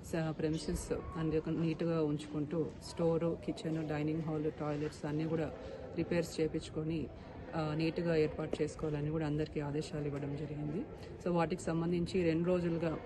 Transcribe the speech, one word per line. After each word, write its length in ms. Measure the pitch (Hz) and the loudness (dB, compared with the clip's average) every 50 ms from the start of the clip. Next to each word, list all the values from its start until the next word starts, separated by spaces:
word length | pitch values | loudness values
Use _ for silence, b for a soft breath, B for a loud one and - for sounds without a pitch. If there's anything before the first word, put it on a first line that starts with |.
| - | -4
స-, 260 | - - 165 160 160 | -2 -2 0 0 0
ప్రెమిసెస్ 640 | 151 - 156 156 156 160 - - 175 - - - 151 - - - - | 0 0 0 2 2 0 0 -2 -2 -2 -2 -2 -2 -2 -2 -6 -4
అన్ని 200 | 165 160 160 151 | 0 0 2 2
ఒక 120 | 160 156 165 | 2 2 2
నీట్‌గా 540 | 160 147 170 165 156 151 175 165 165 160 156 | 0 2 2 2 2 2 2 2 4 4 4
ఉంచుకుంటూ 600 | 147 151 147 - - - 151 147 143 175 165 147 - - - - - | 2 2 0 -2 -4 -2 -2 -2 0 2 0 0 0 -2 -8 -12 -10
స్టోర్, 560 | - - 170 165 165 165 170 165 180 - - | -2 2 4 4 4 4 2 2 0 0 -2
కిచెన్, 420 | - 156 - - 165 160 160 156 | -4 -4 -2 -2 -2 -2 0 0
డైనింగ్ 340 | 147 151 147 151 156 156 165 | -2 0 0 0 0 0 0
హాల్, 300 | 151 156 156 156 151 156 147 - | 0 0 0 0 0 0 -2 -2
టాయిలెట్స్ 460 | 151 151 147 147 151 151 - - - | -2 -2 0 -2 -2 -4 -4 -4 -4
అన్నీ 180 | 151 147 151 160 | -2 0 0 0
కూడా 280 | 160 165 160 156 143 - B B B B B B B B | 0 0 0 0 -2 -4 B B B B B B B B
రిపేర్స్ 440 | 175 165 - 175 170 165 - - - | -2 0 2 2 0 0 0 0 0
చేపించుకొని, 680 | 156 156 156 160 - - - 156 156 156 165 156 139 - - B B B B B - - - | 0 0 0 -2 -4 -4 -4 -2 -2 0 -2 -2 -2 -4 -8 B B B B B -10 -6 -2
ఆ, 180 | 165 156 156 151 | -2 0 0 2
నీట్‌గా 420 | 156 160 165 160 - 170 170 165 | 2 2 2 2 2 2 4 6
ఏర్పాటు 480 | 156 151 151 - - 156 151 - - 151 | 6 4 4 2 -2 -2 -2 0 0 0
చేసుకోవాలని 460 | 151 - - - 156 151 147 147 151 | -2 0 -2 -2 0 0 0 0 0
కూడా 160 | 160 165 160 | 0 0 0
అందరికీ 340 | 147 147 151 156 151 - 151 | 0 2 0 0 0 -2 -2
ఆదేశాలు 480 | 147 143 143 151 156 - - 151 147 | -2 0 -2 -2 -4 -2 -4 -4 -4
ఇవ్వడం 280 | 147 139 139 143 139 143 | -2 -2 -4 -4 -4 -4
జరిగింది. 500 | 143 151 143 147 147 147 151 151 196 302 - B B B B B - - | -4 -6 -6 -4 -4 -4 -2 -2 -4 -4 -6 B B B B B -6 -2
So, 60 | 180 | 2
వాటికి 320 | 175 170 165 160 185 175 - | 4 4 4 2 0 -2 0
సంబంధించి 600 | 175 165 165 165 170 180 175 175 165 - 190 175 | 0 0 2 2 2 2 2 2 2 2 4 4
రెండు 240 | 165 160 165 170 | 4 4 4 4
రోజులుగా 500 | 180 180 180 170 175 170 165 170 165 151 - - | 4 4 4 4 2 2 2 0 0 0 -2 -6